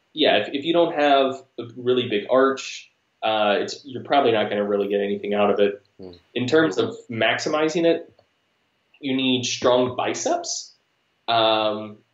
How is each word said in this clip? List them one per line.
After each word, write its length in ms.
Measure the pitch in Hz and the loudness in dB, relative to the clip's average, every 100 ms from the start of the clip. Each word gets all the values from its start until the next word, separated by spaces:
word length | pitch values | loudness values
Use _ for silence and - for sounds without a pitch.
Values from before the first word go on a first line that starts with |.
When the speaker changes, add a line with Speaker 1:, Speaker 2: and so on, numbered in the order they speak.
| _ | _
Speaker 1:
yeah, 240 | 156 120 104 | 0 2 2
if, 120 | - | 0
if 100 | 139 156 | -4 0
you 80 | |
don't 200 | 170 165 147 | 2 2 2
have 480 | 147 139 135 127 - - | 2 4 2 -2 -12 -14
a 60 | 117 127 | -14 -6
really 320 | 123 127 113 | 0 0 0
big 200 | 104 - | -4 2
arch, 600 | 131 135 131 - - - _ _ _ | 2 2 0 -8 -14 -18 _ _ _
uh, 340 | 110 110 104 98 | -2 0 2 2
it's, 240 | - - | -2 -8
you're 200 | - 123 | -14 -14
probably 280 | - 139 123 | 0 2 4
not 180 | 110 101 | 2 0
gonna 140 | 104 101 | -2 0
really 220 | 101 98 | 0 0
get 120 | 101 | 0
anything 320 | 101 101 101 | -2 -4 -2
out 160 | 101 101 | 0 2
of 100 | 196 | 4
it. 240 | 101 - _ _ | 2 0 _ _
Speaker 2:
Hmm. 120 | 92 87 _ 120 | -20 -20 _ -6
Speaker 1:
In 120 | 120 | 0
terms 300 | 156 156 - | 2 2 0
of 180 | - - - | -4 -4 -10
maximizing 760 | 113 110 123 - 156 156 170 170 | -2 -2 -2 -2 -2 0 0 0
it, 240 | 165 - _ _ _ _ _ _ _ _ _ | 0 -4 _ _ _ _ _ _ _ _ _
you 140 | 143 131 | -6 -2
need 260 | 131 127 120 | 0 0 -2
strong 500 | - 135 123 127 - | -2 2 2 2 -2
biceps. 760 | 101 - 269 349 - - - _ _ _ _ _ - | -4 -4 -2 -4 -4 -10 -12 _ _ _ _ _ -2
Um, 720 | 117 110 107 107 107 107 107 _ | 2 4 2 0 -2 -8 -16 _